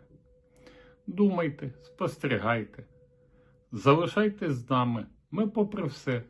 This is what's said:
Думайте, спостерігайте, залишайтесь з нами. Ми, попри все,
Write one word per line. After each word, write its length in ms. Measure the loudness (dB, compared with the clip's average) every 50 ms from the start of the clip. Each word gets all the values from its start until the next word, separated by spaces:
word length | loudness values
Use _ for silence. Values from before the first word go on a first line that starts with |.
| -20 -20 -20 -20 _ _ -20 _ _ _ _ -20 -20 -20 -20 -20 -20 -20 -20 _ _
Думайте, 680 | -8 0 4 4 4 4 2 0 -2 -2 -4 -8 -10 -10 -12 -18
спостерігайте, 1040 | -20 -6 -4 -4 -4 -2 -4 -2 0 0 0 2 0 0 0 -2 -6 -12 -18 -20 -20 -20 -20 -20 _ _ _ _ _ _ -20 _ -20 -20 _ _ _ -10
залишайтесь 800 | 2 4 6 6 6 4 2 0 0 0 0 0 -2 -4 -4 -4
з 180 | -4 -4 0
нами. 360 | 0 2 2 0 -2 -4 -6 -10 -16 -20 _ _
Ми, 160 | -2 -2 -2
попри 380 | 0 0 0 0 0 -2 -4 -6
все, 380 | -6 -6 -6 -4 -4 -2 -2 -4 -8